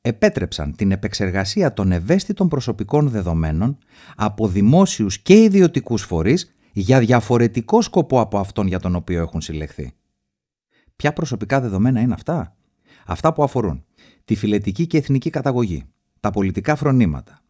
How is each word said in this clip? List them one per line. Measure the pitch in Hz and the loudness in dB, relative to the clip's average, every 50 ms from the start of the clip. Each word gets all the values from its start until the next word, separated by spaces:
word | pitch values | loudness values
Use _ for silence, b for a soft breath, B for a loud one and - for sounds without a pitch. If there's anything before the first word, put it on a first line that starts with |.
επέτρεψαν | _ 120 113 - - 214 - - 95 - - - 76 71 76 | _ -4 -4 2 0 0 2 0 -6 -4 -6 -6 -8 -8 -4
την | - 104 98 98 | -2 0 0 0
επεξεργασία | 98 101 104 101 - 107 92 90 98 95 95 - 214 190 147 - | 0 -4 -6 -6 -4 -4 -2 -2 -2 -4 -2 -2 0 0 0 0
των | - 101 95 92 | 0 0 0 0
ευαίσθητων | 87 85 101 165 196 - - 208 - 196 180 | 0 0 0 0 0 0 -4 -4 -2 -2 0
προσωπικών | - 135 127 - 110 98 104 101 - 147 151 143 | 0 -2 -4 -4 -6 -6 -6 -2 0 0 0 0
δεδομένων | 120 107 92 87 82 80 80 78 76 80 101 123 143 - B B B B B B B | -2 -2 -4 -2 -2 -2 -2 -2 -2 0 -2 -2 -4 -6 B B B B B B B
από | B 107 104 101 - 110 104 | B -4 -4 -2 -2 -2 -2
δημόσιους | 90 101 101 107 135 175 196 185 - - 110 98 95 - | 0 2 4 4 6 6 4 4 2 -2 -2 -4 -4 -6
και | _ - 185 214 226 | _ 6 8 8 8
ιδιωτικούς | 220 190 196 185 165 - 156 - - 120 107 101 | 8 6 6 4 4 2 -2 -4 -2 -4 -4 -4
φορείς | - 92 82 80 92 139 185 - _ _ _ _ _ _ | -2 -2 0 2 2 0 0 -2 _ _ _ _ _ _
για | - 95 98 127 135 | -6 0 2 4 4
διαφορετικό | 120 107 127 123 113 - 123 117 117 117 98 - 113 - - 233 226 | 4 4 2 2 2 2 2 2 2 2 0 -2 -4 2 2 2 2
σκοπό | - - 185 156 - - 127 | 2 0 -2 0 2 2 0
από | 113 101 101 101 | 0 0 -2 -4
αυτόν | 98 98 - - 104 | -6 -4 -4 -4 -2
για | 95 90 90 | -2 -2 -2
τον | - 92 90 | -2 -2 -2
οποίο | 87 82 - 90 85 | -2 -4 -4 -4 -4
έχουν | 82 78 - 85 | -4 -4 -6 -8
συλλεχθεί. | 78 - 80 78 76 71 - - 73 62 - _ _ _ _ _ _ _ _ _ _ _ _ _ _ _ _ _ _ _ _ | -8 -8 -8 -8 -8 -10 -10 -12 -14 -14 -14 _ _ _ _ _ _ _ _ _ _ _ _ _ _ _ _ _ _ _ _
Ποια | _ - 147 147 | _ -4 -4 -2
προσωπικά | - 165 139 127 101 107 104 139 135 | -2 -6 -6 -6 -8 -4 -2 -2 -2
δεδομένα | 127 120 98 95 104 123 131 117 | -2 0 0 0 2 2 2 2
είναι | 113 127 113 | 0 0 -2
αυτά; | - - - 160 170 98 80 _ _ _ _ _ b b b b b b | -4 -6 -6 -6 -6 -6 -8 _ _ _ _ _ b b b b b b
Αυτά | b 87 - - 156 160 | b -10 -2 0 -2 0
που | - 147 | 2 -2
αφορούν | 139 - 131 110 98 71 64 - _ b b b b b b b | 0 0 -2 -4 -4 -4 -6 -10 _ b b b b b b b
τη | _ 110 | _ -4
φυλετική | 107 - 107 104 104 104 104 98 - 165 | -2 -2 0 0 0 -2 -4 -4 -4 -4
και | 165 - 160 | 0 0 -2
εθνική | 135 - 139 135 127 165 | 0 0 -2 -2 -2 -2
καταγωγή, | - 151 127 143 127 123 123 104 87 71 60 - _ _ _ _ _ _ | -6 -4 -4 -2 -2 0 -2 -2 -4 -8 -10 -14 _ _ _ _ _ _
τα | - 104 | -6 -4
πολιτικά | 104 107 101 95 90 - 95 - 151 | -2 0 -2 -2 -2 -4 -2 -2 -2
φρονήματα | 147 - 151 135 127 120 90 76 65 - _ _ _ _ _ | 0 0 0 2 4 2 2 0 -4 -10 _ _ _ _ _